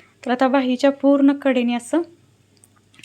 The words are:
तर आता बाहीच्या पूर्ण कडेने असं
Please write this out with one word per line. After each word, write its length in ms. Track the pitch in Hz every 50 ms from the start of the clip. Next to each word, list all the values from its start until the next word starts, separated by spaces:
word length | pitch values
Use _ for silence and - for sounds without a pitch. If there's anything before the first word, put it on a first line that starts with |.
| _ _ _ _ -
तर 40 | 247
आता 180 | 247 247 262 254
बाहीच्या 420 | 254 277 254 254 254 247 277 277
पूर्ण 420 | 277 - - 277 285 277 277 277
कडेने 420 | 277 285 - 269 254 254 240 240 240
असं 280 | 233 - - 294 330 339 - - _ _ _ _ _ _ _ _ _ _ _ _ _ _ _ _ -